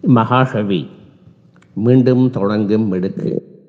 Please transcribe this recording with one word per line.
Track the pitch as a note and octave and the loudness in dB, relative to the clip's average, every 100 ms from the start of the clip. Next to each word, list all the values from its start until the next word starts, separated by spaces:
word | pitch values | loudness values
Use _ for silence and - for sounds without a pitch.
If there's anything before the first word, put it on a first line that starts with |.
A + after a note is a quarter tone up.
மகாகவி | A#3 A#2+ A2 B2+ B2+ A2 G#2 F#2 C2+ - - _ - _ _ _ _ | 4 2 4 0 0 -2 -2 -4 -6 -16 -20 _ -20 _ _ _ _
மீண்டும் | - A2+ C3 B2 B2+ B2+ | -4 2 4 4 2 0
தொடங்கும் | A#2 G2 G#2+ G#2 G#2+ A2 | 0 -2 -2 0 0 0
மிடுக்கு. | F#2 F#2 - - - - - | -2 -4 -6 -6 -6 -10 -20